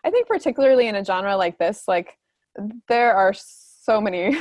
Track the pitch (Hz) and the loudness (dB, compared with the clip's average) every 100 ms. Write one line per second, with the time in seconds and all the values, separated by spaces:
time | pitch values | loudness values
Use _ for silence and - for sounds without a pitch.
0 | - 453 480 403 - 247 269 262 233 208 | -2 0 0 -2 -2 2 4 4 2 -2
1 | 196 185 196 196 175 175 170 208 - 180 | -2 -2 -2 -2 -2 -2 -4 -2 -2 -2
2 | 175 - _ _ _ - 208 233 - 240 | -4 -14 _ _ _ -14 -12 -10 -2 0
3 | 240 196 190 196 - - - _ - 220 | 2 4 2 0 -8 -20 -20 _ -2 0
4 | 208 180 185 294 | 0 -2 -2 -2